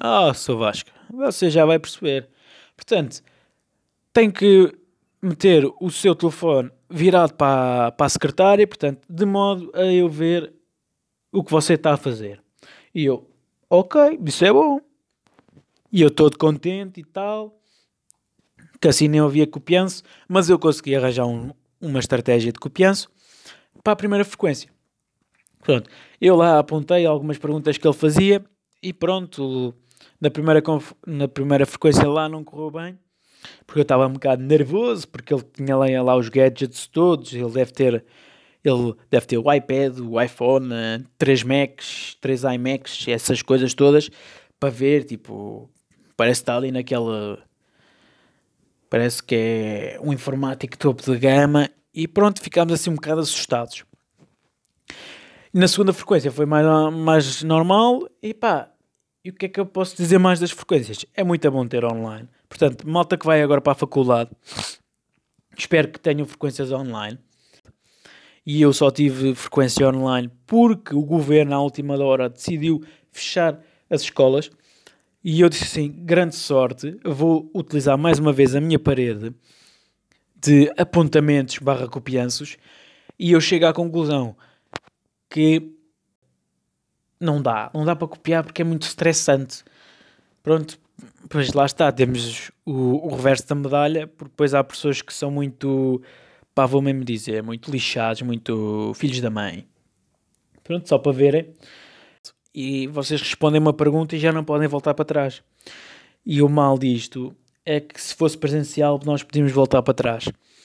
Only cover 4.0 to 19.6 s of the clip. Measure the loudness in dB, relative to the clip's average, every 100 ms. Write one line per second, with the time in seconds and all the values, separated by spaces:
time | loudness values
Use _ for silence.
4 | _ 2 2 4 6 8 6 2 _ _
5 | _ _ -6 2 4 6 4 -2 -8 0
6 | 0 2 -2 -2 0 0 -2 -8 _ 0
7 | 4 4 2 2 2 2 0 0 -2 0
8 | -2 0 -2 2 4 6 4 0 -6 -6
9 | -12 -4 -2 0 -2 -2 -6 -2 2 2
10 | 2 0 -2 -2 -4 _ _ _ _ _
11 | _ _ _ -4 0 0 2 2 2 0
12 | -2 -8 -12 -16 _ _ _ -20 _ -4
13 | -2 -2 -6 _ _ _ _ 2 4 4
14 | 4 2 -4 2 4 6 4 0 -6 _
15 | _ _ _ _ _ _ _ _ _ 4
16 | 4 6 4 4 0 0 -4 -8 -10 -16
17 | -14 -8 -6 -8 -10 _ _ _ _ _
18 | _ _ _ _ _ _ -20 _ 0 2
19 | 2 2 2 2 0 -4